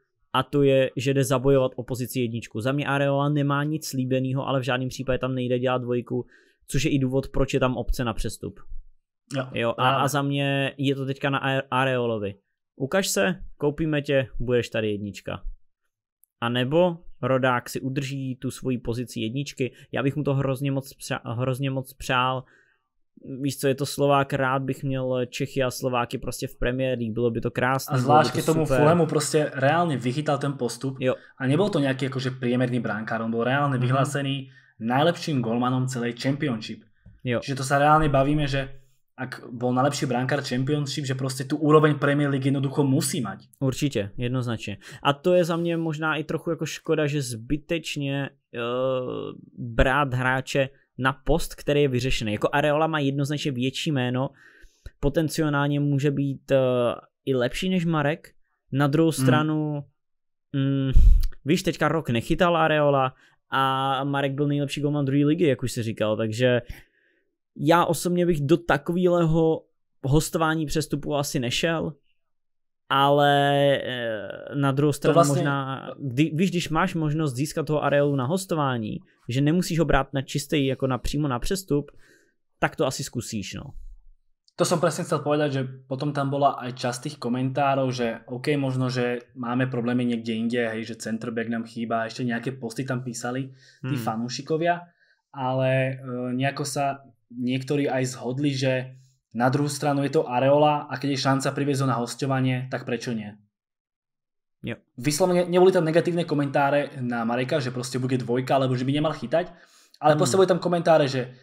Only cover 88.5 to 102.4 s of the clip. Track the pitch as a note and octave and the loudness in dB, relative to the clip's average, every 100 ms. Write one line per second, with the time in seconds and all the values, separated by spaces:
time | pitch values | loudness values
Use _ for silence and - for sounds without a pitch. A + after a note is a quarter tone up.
88.5 | C#3+ C3+ B2+ B2+ B2 B2 B2 - C3 A#2+ | 0 0 0 -2 0 -2 -4 -8 -10 -4
89.5 | B2 C3 B2 A#2 B2 A#2+ A#2 A2+ A2 A#2 | -2 0 -2 0 0 0 -2 -2 -2 -2
90.5 | A#2+ A#2 A2 A2+ A2 A2 A2 B2 A#2 A2+ | 0 -2 -4 -8 -10 -8 -6 -6 -6 -4
91.5 | A#2 A2+ A#2 A2+ A#2 A2+ - B2 A#2 C3 | -6 -8 -8 -4 -4 -4 -4 -4 -4 -6
92.5 | C3 A2+ - C3 B2 B2+ A#2 B2 B2+ C3 | -8 -8 -8 -6 -6 -6 -8 -6 -6 -8
93.5 | - - _ C3 B2+ A2+ A2 B2 C3+ C3+ | -14 -20 _ -6 -4 -4 -4 -6 -6 -4
94.5 | D#3 E3+ F3 F3 _ _ _ _ C#3 B2+ | 0 0 -2 -6 _ _ _ _ -6 -2
95.5 | C3 C3 C3 C3 C3 C3+ B2 B2+ B2 C3+ | 0 2 2 0 -4 -8 -8 -4 -2 -2
96.5 | C3+ C#3 D3 C#3 C3+ - _ - A#2+ B2 | -2 -6 -2 -4 -4 -12 _ -16 -6 -2
97.5 | C3 C3 C#3+ C#3 C3 B2+ - A#2 C3 D3 | -2 -2 0 0 0 -2 -4 -6 -2 -2
98.5 | C3 C3+ B2+ B2+ - _ _ _ A2+ B2+ | 0 0 0 -4 -14 _ _ _ 0 2
99.5 | D3 D3 - D3 C#3 C#3 D#3 A#2+ B2 C3+ | 2 0 -2 -2 0 2 0 2 2 6
100.5 | D3 D3+ D3 - B2+ C#3 C3 C3+ C3+ C#3+ | 6 6 2 -2 -4 -2 0 0 0 0
101.5 | C#3 C#3+ C3 C3+ A#2 A#2+ - C3+ C3 | -2 0 0 0 0 -4 -4 -2 0